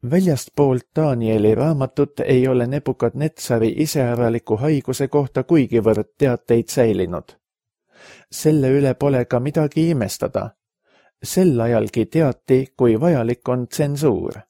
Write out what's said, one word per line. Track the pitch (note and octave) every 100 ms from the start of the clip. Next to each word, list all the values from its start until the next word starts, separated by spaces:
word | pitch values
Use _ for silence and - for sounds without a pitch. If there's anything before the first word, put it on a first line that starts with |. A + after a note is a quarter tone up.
| A#2+
Väljastpoolt | E3+ F#3 C#3 - - C#3+ B2+ - -
Danieli | D#3 B2+ A2+ A2 G#2+
raamatut | A2 D3 D3+ C3 - C#3+ -
ei | - C3 B2+
ole | B2+ A#2+
Nebukadnetsari | C#3 C#3 B2 A#2 C3 D#3 - - A#2+ A2 -
iseäraliku | D3+ D#3 B2 A#2+ A#2 A#2 - G#2+
haiguse | C#3+ D3 - B2+ C#3
kohta | D3 C3+ -
kuigivõrd | C3 E3+ B2 A#2 A2 G#2+ G#2 _
teateid | C#3 A#2+ - A#2 A#2
säilinud. | - A#2 F#2+ F#2 F2 - _ _ _ _ _ _ _ - - _
Selle | - D#3 D#3 C3
üle | C#3 C#3
pole | B2 C#3+ C3
ka | A#2+ B2
midagi | C3 D#3+ D3+ - E3
imestada. | D#3 G2+ - - - G2+ _ _ _ _ _ _ _
Sel | - - F#3 B2
ajalgi | A#2 A#2 A2 - A2
teati, | D#3+ D3 - - C3 C3+ -
kui | B2 A2
vajalik | E3 D3+ A2+ A#2+ -
on | B2 A#2+
tsensuur. | - D3 C#3+ D3 G2 - -